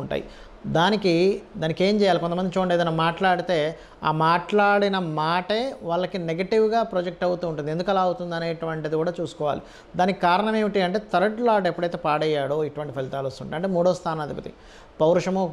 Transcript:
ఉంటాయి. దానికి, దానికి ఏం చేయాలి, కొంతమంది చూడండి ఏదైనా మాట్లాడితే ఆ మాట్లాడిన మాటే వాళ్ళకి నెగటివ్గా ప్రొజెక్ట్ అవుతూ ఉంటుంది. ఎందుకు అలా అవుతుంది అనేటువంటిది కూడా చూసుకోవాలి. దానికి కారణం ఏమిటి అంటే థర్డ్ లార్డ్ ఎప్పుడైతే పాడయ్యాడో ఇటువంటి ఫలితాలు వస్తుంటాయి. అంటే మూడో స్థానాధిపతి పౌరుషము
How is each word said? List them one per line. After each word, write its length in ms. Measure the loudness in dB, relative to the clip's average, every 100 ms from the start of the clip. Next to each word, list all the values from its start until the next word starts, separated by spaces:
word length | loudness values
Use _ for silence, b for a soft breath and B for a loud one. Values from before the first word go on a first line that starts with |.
ఉంటాయి. 200 | -4 -6 -6 B B -14 -4 2
దానికి, 360 | 2 2 2 4 2 0 -6 -6
దానికి 200 | -4 0 2
ఏం 80 | 4
చేయాలి, 200 | 4 2
కొంతమంది 300 | 0 -2 -2
చూడండి 200 | 0 2 2
ఏదైనా 180 | 2 2
మాట్లాడితే 560 | 0 2 2 2 2 0 0 -4 B B -2
ఆ 20 | 2
మాట్లాడిన 760 | 4 2 2 2 4 4 2 0 -2 -2
మాటే 420 | 0 0 0 -2 -2 -6 -4
వాళ్ళకి 280 | -2 -2 -4 -4
నెగటివ్గా 520 | -4 0 2 2 2 0
ప్రొజెక్ట్ 340 | -2 -4 -2 -2
అవుతూ 160 | 0 -4
ఉంటుంది. 200 | -4 -4
ఎందుకు 180 | -4 0
అలా 80 | 2 2
అవుతుంది 280 | 0 -4 -4
అనేటువంటిది 580 | -4 -4 -6 -4 -2 -2
కూడా 120 | -2 -2
చూసుకోవాలి. 420 | -6 -4 -4 -4 -6 B B 0
దానికి 200 | 0 2 2
కారణం 300 | 2 2 0
ఏమిటి 240 | 0 2 0
అంటే 120 | 0 0
థర్డ్ 320 | 0 0 2 2
లార్డ్ 200 | 2 2
ఎప్పుడైతే 280 | 0 -4 -2 -2
పాడయ్యాడో 520 | 0 2 0 0 -2 -2
ఇటువంటి 240 | -6 -8 -6
ఫలితాలు 300 | -6 -4 -6
వస్తుంటాయి. 260 | -6 -8 -4
అంటే 100 | -2 2
మూడో 160 | 2 2
స్థానాధిపతి 520 | -2 -4 -6 -8 -10 -14 B B B 2
పౌరుషము 420 | 4 4 2 -2 0